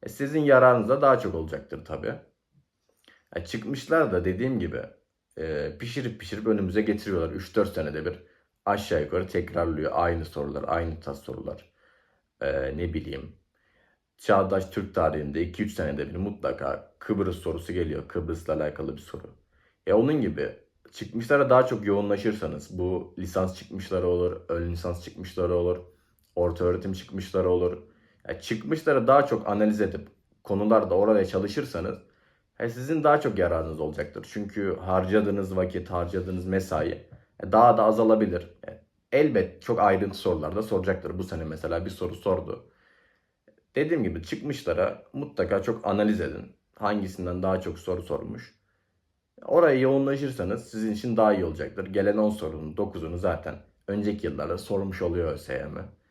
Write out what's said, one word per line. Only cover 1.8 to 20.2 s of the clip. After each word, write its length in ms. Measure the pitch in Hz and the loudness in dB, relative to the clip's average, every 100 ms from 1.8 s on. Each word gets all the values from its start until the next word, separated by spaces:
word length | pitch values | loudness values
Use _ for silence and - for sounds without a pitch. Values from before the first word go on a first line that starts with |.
tabii. 300 | - 80 - - - _ _ _ _ _ _ _ _ _ _ 90 | -10 -8 -8 -8 -14 _ _ _ _ _ _ _ _ _ _ -10
E, 80 | |
çıkmışlar 680 | - 110 120 135 - 160 123 | -8 -8 -6 -8 2 2 4
da 120 | 90 | 2
dediğim 340 | 92 92 131 117 | 0 0 -2 -2
gibi, 220 | 82 62 - - _ _ _ - | -4 -6 -10 -16 _ _ _ -8
e, 400 | 80 73 76 85 | -6 -4 -6 -8
pişirip 420 | 120 135 - - | -8 -6 -6 -8
pişirip 260 | - 107 110 | -10 -2 0
önümüze 360 | 104 92 104 | 2 2 2
getiriyorlar 480 | 104 104 104 87 82 | 2 0 -2 -2 -2
üç 260 | 78 - 110 | -6 -2 0
dört 180 | 95 | 0
senede 300 | - 76 78 | -2 -6 -6
bir. 180 | 76 - - _ _ _ | -6 -8 -14 _ _ _
Aşağı 380 | 98 104 - 80 | -2 -2 0 -2
yukarı 240 | 73 90 92 | 0 -2 -2
tekrarlıyor 640 | 87 82 85 82 78 78 | -4 -2 -2 -2 -2 -2
aynı 300 | - 87 85 | 0 0 0
sorular, 400 | 78 73 71 71 - | -4 -6 -6 -6 -4
aynı 320 | 82 82 80 | -2 -2 -6
tas 220 | 78 69 | -10 -10
sorular. 500 | - 62 - - - _ _ _ _ _ _ - | -10 -10 -10 -10 -16 _ _ _ _ _ _ -6
E, 360 | 67 69 67 73 | -4 -2 -2 -4
ne 180 | 85 | -4
bileyim, 380 | 80 - 67 - - _ _ _ _ _ _ _ _ | -4 -6 -10 -12 -18 _ _ _ _ _ _ _ _
çağdaş 500 | - 98 95 95 95 | 2 4 4 0 -2
Türk 280 | 104 95 | -6 -4
tarihinde 480 | 90 78 78 73 76 | 0 0 0 -4 -4
iki 200 | 85 - | -4 -4
üç 120 | 78 | -6
senede 340 | - 76 73 71 | -4 -4 -4 -6
bir 80 | 82 | -6
mutlaka 800 | 98 - 65 64 69 - - _ | -6 -4 -4 -4 -4 -6 -10 _
Kıbrıs 400 | - 101 92 85 | -4 -2 -2 -2
sorusu 340 | 85 82 85 | -6 -6 -4
geliyor. 360 | 90 78 71 - | -4 -4 -4 -6
Kıbrıs'la 460 | 90 80 80 - | -6 -6 -6 -4
alakalı 420 | 78 73 - 71 - | -2 -2 -4 -8 -10
bir 40 | |
soru. 340 | - - - - _ _ _ _ - | -12 -16 -16 -20 _ _ _ _ 2
E, 60 | |
onun 280 | 107 135 151 | 4 6 2